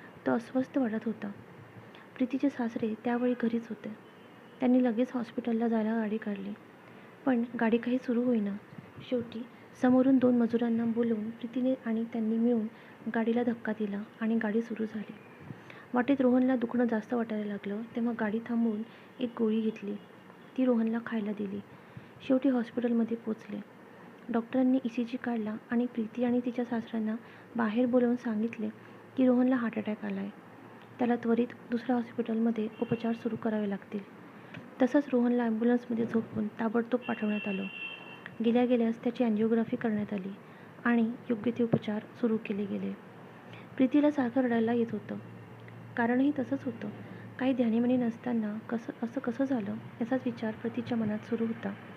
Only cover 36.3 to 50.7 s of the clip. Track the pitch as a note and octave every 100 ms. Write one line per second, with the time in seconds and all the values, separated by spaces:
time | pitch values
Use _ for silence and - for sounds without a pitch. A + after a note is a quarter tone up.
36.3 | A3 G#3+ - A3+ A#3 A#3 A#3+ - A3+ G#3+
37.3 | G#3 G#3 G3 F#3+ - - - - - -
38.3 | - A3+ A#3+ B3 B3 A3+ A3+ B3 A#3 A#3+
39.3 | G#3 A3 A3+ A3+ B3 A#3 G#3 G#3 G#3 F#3+
40.3 | G3 - - - - A#3+ A#3 A3+ B3 -
41.3 | A3 A#3+ A#3 A#3 A#3 - G#3 - - A#3
42.3 | A3 - G3+ G3+ G3+ G3 G3 - - -
43.3 | - - - - - C4 D4 D4 D4 A#3+
44.3 | C4 B3+ A#3 A3+ A#3+ A3+ G#3 - G3+ -
45.3 | - - - - - - - A#3 B3 C#4
46.3 | C#4+ A#3 C4+ C4 A3+ G#3 - - - -
47.3 | - C4 B3 A#3 A3+ B3 B3+ A#3 A#3 B3
48.3 | A#3 G#3+ A3 - A#3 - - A#3 C4 B3
49.3 | A#3 C4+ B3+ G3+ A3 - - A3+ C4 B3+
50.3 | A#3 A3 A3 A#3